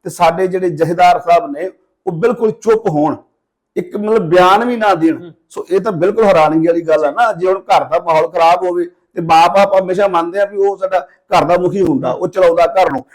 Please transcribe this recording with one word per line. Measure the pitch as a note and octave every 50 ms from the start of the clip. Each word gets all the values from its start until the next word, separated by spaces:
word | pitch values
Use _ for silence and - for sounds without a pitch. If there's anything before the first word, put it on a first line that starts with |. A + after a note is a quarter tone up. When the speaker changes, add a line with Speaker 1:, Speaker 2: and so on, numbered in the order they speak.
| _
Speaker 1:
ਤੇ | F3
ਸਾਡੇ | - - F3 E3 E3 F3+ F#3+
ਜਿਹੜੇ | F#3 F3+ F#3 F#3 F3+
ਜਥੇਦਾਰ | D#3 D3 E3 D#3 F3 F3 F3+ F3+ F3 F3
ਸਾਹਿਬ | - E3+ E3+ E3+ E3+ D#3
ਨੇ | C#3 D3 F3 F#3 - _ _ _ _ _ _
ਉਹ | F#3
ਬਿਲਕੁਲ | E3+ D#3+ A3 A#3 B3 - E3 A3
ਚੁੱਪ | A3 - - A3 A3+ A3 - G3+
ਹੋਣ, | D#3 D3 D3+ D3+ - - - _ _ _ _ _ _ _ _ _ _
ਇੱਕ | - F3+ - -
ਮਤਲਬ | G#3 G#3 G#3+ A3 A3 F3+ D#3
ਬਿਆਨ | F3 F3+ F3+ F#3 - A3+ A#3
ਵੀ | B3 B3
ਨਾ | A3+ G#3+ G#3 F#3
ਦੇਣ। | D#3+ D#3+ E3 D#3 -
Speaker 2:
ਹੂੰ। | - E3 - _ _ _
Speaker 1:
ਸੋ | - - - -
ਇਹ | F3 G3
ਤਾਂ | F#3 A3+
ਬਿਲਕੁਲ | F#3+ D3+ E3+ G3 G3+ A3 A3
ਹੈਰਾਨਗੀ | G3+ F#3 E3 D#3 D3+ D#3 D#3+ D#3+
ਵਾਲੀ | E3+ E3+ E3+
ਗੱਲ | E3 D#3+ D#3 D3+ D3+
ਆ | C#3+
ਨਾ। | C#3 A#3 A#3+ A3+ G3+
ਜੇ | E3 F3+
ਹੁਣ | F#3 F#3+ F#3+
ਘਰ | - G#3 F#3+ D3+ C#3+
ਦਾ | C3+ D#3 E3+ E3+
ਮਾਹੌਲ | E3+ D#3+ D#3 D#3+
ਖਰਾਬ | E3 F3 E3+ E3 E3 F3 F3+ F#3
ਹੋਵੇ, | F3+ F3 F3 F3
ਤੇ | E3+ - _ _ _ _ -
ਬਾਪ | E3 E3 E3 E3 F3 F3 F#3+
ਆਪ | G3 G3+ G3 G3 F#3+ F#3+
ਹਮੇਸ਼ਾ | F3+ F#3 G3 G3+
ਮੰਨਦੇ | G3 F3 E3+ E3 E3+ F3+ G3+
ਆ | G3+
ਵੀ | G3+ G#3
ਉਹ | G3 G3 G3+ G3
ਸਾਡਾ | F3+ F#3+ F#3 F#3+ F3 -
ਘਰ | - _ _ _ _ D3+ D3 D3+
ਦਾ | D#3 F3
ਮੁਖੀ | F3+ F3+ F3 D#3+ G3+
ਹੁੰਦਾ, | F#3 E3 C#3+ C3 - B2+
Speaker 2:
ਹੂੰ। | C3 -
Speaker 1:
ਉਹ | F3+
ਚਲਾਉਂਦਾ | F3 - F#3+ F#3 E3+ E3+ F3 E3+
ਘਰ | E3 - F#3+ F#3+ -
ਨੂੰ, | C#3+ C3 - _ _